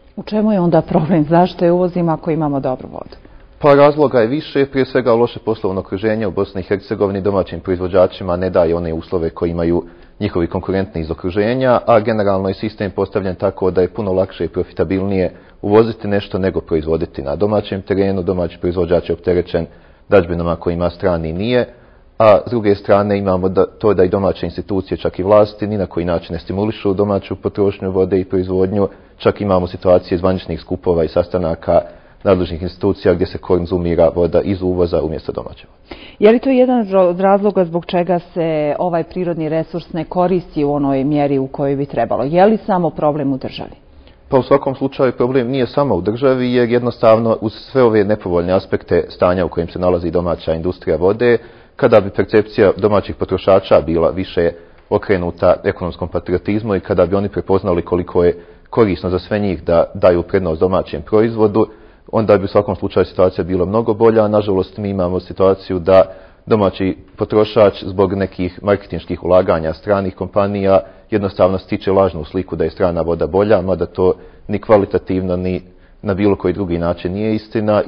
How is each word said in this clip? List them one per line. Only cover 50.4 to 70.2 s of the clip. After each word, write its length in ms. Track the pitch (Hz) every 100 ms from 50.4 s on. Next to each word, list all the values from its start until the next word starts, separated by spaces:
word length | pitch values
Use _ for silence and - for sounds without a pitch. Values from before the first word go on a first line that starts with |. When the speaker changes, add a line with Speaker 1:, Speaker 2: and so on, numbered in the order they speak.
| -
Speaker 2:
industrija 420 | 82 82 - - 78
vode, 420 | 90 113 123 117 - - _ -
kada 240 | 123 113
bi 100 | 98
percepcija 640 | - 98 110 101 - 98 87
domaćih 380 | 101 101 - -
potrošača 640 | 101 92 - 95 - 95
bila 300 | 76 82 82
više 400 | 90 95 - 85 - - - -
okrenuta 640 | 101 - 95 87 - 90 -
ekonomskom 440 | 95 92 87 - 87
patriotizmu 640 | 90 - 90 - 104 110
i 60 | 95
kada 260 | - 92 87
bi 100 | 98
oni 120 | 101
prepoznali 540 | 90 - 95 101 87
koliko 420 | 85 90 87 -
je 120 | 87 - - - -
korisno 400 | - 110 90 92
za 80 | 90
sve 200 | - 107
njih 260 | 101 82
da 200 | 80 85 -
daju 280 | 95 95 87
prednost 380 | 85 98 92 78
domaćem 420 | 92 92 - 76
proizvodu, 640 | 71 110 113 113 110 104 107 - - - -
onda 260 | - 104 101
bi 60 |
u 40 | 98
svakom 280 | 107 101 95
slučaju 300 | 98 - 92
situacija 380 | - 92 -
bila 220 | 87 92 90
mnogo 280 | 107 117
bolja. 340 | 104 113 113 107
Nažalost, 500 | 107 104 95 92 -
mi 120 | 104
imamo 300 | 98 90 92
situaciju 580 | - 87 95 95 - 92
da 240 | 85 95 - - - _ -
domaći 500 | 110 98 - 95 - - -
potrošač 680 | 107 107 107 - 101 -
zbog 300 | - 95 98
nekih 480 | 98 95 - 90 -
marketinških 600 | 101 101 - 85 - 87
ulaganja 480 | 85 90 95 85 80
stranih 420 | 76 - 98 95
kompanija 640 | -